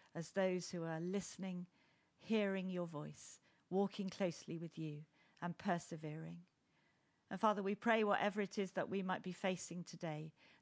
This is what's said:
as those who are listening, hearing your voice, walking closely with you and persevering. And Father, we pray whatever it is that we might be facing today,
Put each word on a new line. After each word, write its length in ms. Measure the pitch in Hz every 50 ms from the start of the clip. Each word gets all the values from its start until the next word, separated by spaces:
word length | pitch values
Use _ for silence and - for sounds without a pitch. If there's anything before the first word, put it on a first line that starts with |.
| - - -
as 160 | 165 165 -
those 380 | - 196 190 185 180 185 170 -
who 140 | - 175 165
are 160 | 165 160 160
listening, 680 | 170 180 190 202 196 - - - 185 190 180 180 180 - _ _ _ _ _ _ _ _ _ _
hearing 500 | - - 220 220 208 196 190 190 185 185
your 160 | 185 180 175
voice, 540 | 170 165 147 151 151 151 - - - - - _ _ _ _ _ _
walking 400 | 175 190 202 196 - - 202 190
closely 480 | - - 202 175 160 - - - 185 165
with 200 | 170 160 - -
you 220 | 160 156 147 147 156 - _ _ _ _ _ _
and 160 | - 180 170 -
persevering. 800 | - 202 180 170 - - 175 160 156 156 151 160 160 160 170 175 175 - _ _ _ _ _ _ _ _ _ _ _ _ _ _ _ _
And 80 | - 185
Father, 220 | - 214 208 196 196
we 120 | 190 208
pray 280 | 202 - 240 226 226 220
whatever 380 | 208 202 - 160 208 190 214
it 160 | 202 190 - -
is 140 | 196 185
that 180 | - 185 156 -
we 140 | 180 196 190
might 200 | 185 180 180 -
be 80 | 185
facing 520 | 175 - - 190 185 165 - - 175 180 170
today, 480 | - - 165 - 165 151 151 156 160 - _ - - - -